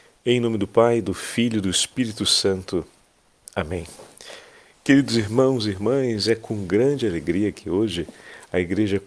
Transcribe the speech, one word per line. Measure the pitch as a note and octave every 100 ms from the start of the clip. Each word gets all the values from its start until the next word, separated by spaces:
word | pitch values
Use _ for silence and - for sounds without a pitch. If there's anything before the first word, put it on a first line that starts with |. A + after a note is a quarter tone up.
| _ _
Em | - B2
nome | A#2 A2+
do | G2
Pai, | - A#2 A#2+
do | G2
Filho | F2+ - - A#2+ A2
e |
do | F#2+
Espírito | E2+ - - A#2+ G#2
Santo. | G2+ - G2+ F#2+ F#2 F2+ - _ _ _ _ _ - -
Amém. | D#2+ F2+ E2+ - - - - - - - - _
Queridos | - C#3 A#2+ A2+
irmãos | G2+ A2+ C3 C3 G#2
e |
irmãs, | F#2 G#2 C3+ B2+ A2 G2+
é |
com | A2+ - A2 F#2
grande | G2 C3 C#3+ A#2
alegria | E2+ D2+ E2+ G#2
que | - -
hoje | F2+ A2 F2 D#2+ - - - -
a | F#2
Igreja | F2 F#2+ G#2+ G2